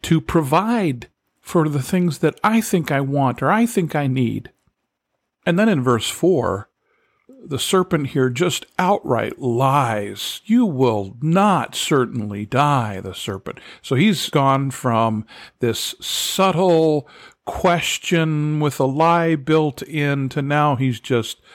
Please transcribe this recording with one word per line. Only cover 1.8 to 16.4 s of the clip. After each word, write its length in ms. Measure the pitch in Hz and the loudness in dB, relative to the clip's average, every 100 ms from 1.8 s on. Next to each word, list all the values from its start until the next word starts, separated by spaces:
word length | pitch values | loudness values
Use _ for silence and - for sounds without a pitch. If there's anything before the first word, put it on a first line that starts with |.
things 360 | 127 185 175 139 | -2 0 0 0
that 200 | 156 - | -2 0
I 160 | 208 226 | 2 2
think 320 | 220 185 151 | 2 0 0
I 80 | 139 | -2
want 420 | 139 139 135 120 | 0 0 0 0
or 80 | 135 | 0
I 160 | 208 233 | 2 2
think 300 | 208 160 156 | 0 -2 -2
I 100 | 143 | -2
need." 460 | 131 117 104 - _ _ _ _ _ _ _ _ _ | 0 0 -2 -10 _ _ _ _ _ _ _ _ _
And 140 | - 175 | -2 2
then 100 | 220 | 2
in 140 | 165 | 2
verse 260 | 127 117 - | 2 0 0
four, 600 | - 175 165 92 95 - _ _ _ _ _ _ 269 | 0 0 2 0 -4 -8 _ _ _ _ _ _ -20
the 160 | - 135 | -8 -6
serpent 500 | - 190 180 165 135 | 0 0 2 -2 -2
here 220 | 139 127 | 0 0
just 360 | 123 175 - - - | 0 -2 -2 -6 -2
outright 640 | 185 202 - 113 110 - | 0 0 0 -2 -2 -4
lies. 1000 | 127 117 135 143 120 107 101 101 - - | -4 0 2 2 0 -2 -6 -8 -10 -8
"You 200 | - 233 | 0 2
will 520 | 226 131 127 110 98 117 | 2 2 2 0 -4 -4
not 540 | 151 180 208 175 117 | 0 4 4 2 -2
certainly 720 | - - 143 120 123 104 101 104 | -6 0 0 0 -4 -6 -8 -4
die," 540 | 127 147 139 110 95 | 0 2 2 -2 -6
the 140 | 95 | -10
serpent. 440 | 90 - 95 - - - - | -10 -10 -10 -10 -14 -16 -12
So 140 | - 131 | -2 2
he's 320 | 208 175 - | 2 0 -2
gone 420 | 151 135 135 139 | 0 2 2 -2
from 540 | 131 127 113 113 110 110 - - - | -4 0 2 2 -2 -6 -16 -20 -4
this 360 | 120 110 - - | -2 -2 -6 -10
subtle 1080 | - - - - | -8 -6 -4 0